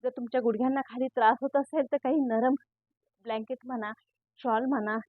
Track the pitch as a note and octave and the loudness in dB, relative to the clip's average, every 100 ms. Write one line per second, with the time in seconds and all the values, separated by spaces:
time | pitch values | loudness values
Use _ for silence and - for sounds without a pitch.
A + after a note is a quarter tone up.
0 | B3+ B3+ A#3+ B3+ A#3 A3 B3+ C4+ B3 A#3+ | -6 -6 -2 0 0 2 2 0 -4 -4
1 | C4 - B3 B3+ C4+ C#4 C#4 D#4 C4 C#4+ | -4 2 4 4 2 0 0 0 0 0
2 | C4 D4+ B3+ A3+ B3 C4+ _ _ _ _ | 0 0 2 2 2 0 _ _ _ _
3 | _ _ A#3 A3 A3 B3+ B3 B3 G#3+ A3 | _ _ -8 -8 -6 -12 -8 -8 -8 -10
4 | _ _ _ _ B3+ A3 B3+ C4+ G#3 G#3+ | _ _ _ _ -2 0 0 -2 0 -4